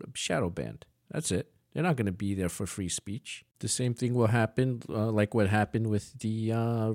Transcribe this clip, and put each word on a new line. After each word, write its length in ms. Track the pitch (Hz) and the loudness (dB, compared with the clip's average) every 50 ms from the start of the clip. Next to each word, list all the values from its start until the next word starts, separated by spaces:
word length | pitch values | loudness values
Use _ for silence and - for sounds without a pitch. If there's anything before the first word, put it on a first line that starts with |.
| - - 127 | -14 -14 -10
shadow 380 | - - - 175 156 113 87 | -6 -4 -2 0 0 0 0
banned. 340 | 87 - 65 55 55 - - _ _ _ _ - | -2 -4 -6 -8 -8 -12 -16 _ _ _ _ -10
That's 220 | - 156 160 - | -6 -6 -2 -2
it. 200 | 92 92 - _ _ _ _ _ - | -2 -2 -2 _ _ _ _ _ -4
They're 80 | - | -2
not 140 | 160 180 156 | 0 2 2
gonna 160 | 120 110 98 | 2 0 0
be 240 | 90 98 104 101 101 | -2 -2 -2 -2 0
there 120 | 95 92 87 | 0 -2 -2
for 200 | - - 98 90 | -2 -4 -6 -6
free 220 | - - 95 87 | -6 -6 -4 -4
speech. 540 | - - - 98 101 - - - - - - _ _ - | -4 -6 -6 -8 -8 -8 -8 -12 -14 -14 -16 _ _ -8
The 100 | - 107 | -6 -4
same 280 | - - 127 123 117 | -2 0 0 0 0
thing 180 | - 127 120 123 | 0 0 0 4
will 140 | 123 117 104 | 4 4 6
happen, 560 | 117 120 110 110 - - 131 131 123 117 - - | 6 4 2 2 2 2 0 0 0 -4 -6 -6
uh, 220 | - 110 107 113 | -2 -2 0 2
like 240 | 110 107 104 104 - | 2 2 2 2 4
what 160 | 117 104 92 | 2 4 4
happened 380 | 107 107 104 - - 113 113 110 | 4 2 2 2 0 0 0 2
with 260 | 107 101 - - - - | 0 0 -2 -4 -10 -6
the, 320 | - 110 110 110 110 110 | -4 -4 -2 -2 0 0
uh, 420 | 113 113 113 117 117 113 110 110 110 | 0 0 0 0 0 0 0 0 0